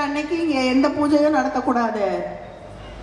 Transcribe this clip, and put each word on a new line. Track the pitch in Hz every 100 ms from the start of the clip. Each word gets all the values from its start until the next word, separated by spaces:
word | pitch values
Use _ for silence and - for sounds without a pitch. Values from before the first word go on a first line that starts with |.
| 285
அன்னைக்கு | 294 302 339
இங்க | 330 262 254
எந்த | 262 285 285
பூஜையும் | 294 294 302 294
நடத்தக்கூடாது, | 254 254 269 240 226 214 190 170 - - - - - - - -